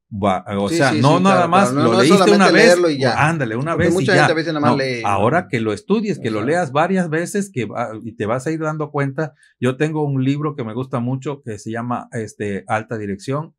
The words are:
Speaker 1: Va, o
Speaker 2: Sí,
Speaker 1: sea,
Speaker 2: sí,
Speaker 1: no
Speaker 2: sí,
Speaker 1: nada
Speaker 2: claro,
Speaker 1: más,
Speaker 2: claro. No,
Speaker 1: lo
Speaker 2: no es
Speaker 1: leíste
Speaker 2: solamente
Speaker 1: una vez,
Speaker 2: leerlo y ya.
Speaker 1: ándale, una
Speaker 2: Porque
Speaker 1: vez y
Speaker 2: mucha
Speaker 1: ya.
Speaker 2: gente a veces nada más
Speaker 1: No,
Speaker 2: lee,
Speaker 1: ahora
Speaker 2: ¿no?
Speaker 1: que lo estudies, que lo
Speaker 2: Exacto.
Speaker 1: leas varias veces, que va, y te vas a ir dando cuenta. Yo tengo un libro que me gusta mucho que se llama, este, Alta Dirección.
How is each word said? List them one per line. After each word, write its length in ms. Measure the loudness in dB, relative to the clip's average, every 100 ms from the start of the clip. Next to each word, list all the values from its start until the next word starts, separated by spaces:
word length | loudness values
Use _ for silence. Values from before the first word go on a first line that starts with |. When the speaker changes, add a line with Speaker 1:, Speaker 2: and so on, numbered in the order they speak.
| _
Speaker 1:
Va, 320 | -4 0 -2 -4 -4
o 120 | -2
Speaker 2:
Sí, 80 | 2
Speaker 1:
sea, 120 | 2
Speaker 2:
sí, 100 | 4
Speaker 1:
no 160 | 4 4
Speaker 2:
sí, 60 |
Speaker 1:
nada 120 | 4 2
Speaker 2:
claro, 140 | 4
Speaker 1:
más, 200 | 2 2
Speaker 2:
claro. 60 | 2
No, 80 |
Speaker 1:
lo 100 | 2 4
Speaker 2:
no 40 |
es 80 | 6
Speaker 1:
leíste 80 | 6 6
Speaker 2:
solamente 240 | 6 6
Speaker 1:
una 20 |
vez, 140 | 6 6
Speaker 2:
leerlo 240 | 6 4
y 100 | 2
ya. 280 | 0 2 2
Speaker 1:
ándale, 260 | 0 -2 -4
una 180 | -4
Speaker 2:
Porque 100 | 0 0
Speaker 1:
vez 80 |
y 40 | 2
Speaker 2:
mucha 160 | 2 2
Speaker 1:
ya. 40 |
Speaker 2:
gente 100 | 4
a 40 | 2
veces 180 | -2
nada 60 | 0
más 100 | 0
Speaker 1:
No, 60 | 2
Speaker 2:
lee, 240 | 0 -2 -2
Speaker 1:
ahora 360 | 0 2 0
Speaker 2:
¿no? 40 | -2
Speaker 1:
que 100 | -2
lo 120 | -2
estudies, 460 | -4 -2 -2 -2 -4
que 140 | -4
lo 80 | -2
Speaker 2:
Exacto. 80 | -2
Speaker 1:
leas 240 | -2 0
varias 380 | 0 0 0 0
veces, 400 | -2 -4 -4 -6
que 120 | -6 -6
va, 260 | -6 -8 -8
y 120 | -14
te 120 | -6 -4
vas 220 | -2 -4
a 40 |
ir 80 | -4
dando 300 | -4 -6 -6
cuenta. 460 | -4 -4 -4 -8 _ _ _
Yo 180 | -4 -2
tengo 260 | -2 -2
un 200 | -2 0
libro 320 | 0 -2 -4 -6
que 80 |
me 100 | -8
gusta 260 | -6 -6 -4
mucho 440 | -4 -4 -6 -10
que 160 | -10 -12
se 100 | -8
llama, 400 | -8 -6 -8 -8
este, 520 | -10 -10 -8 -6 -6 -4
Alta 300 | -4 -4 -10
Dirección. 560 | -8 -8 -6 -6 -8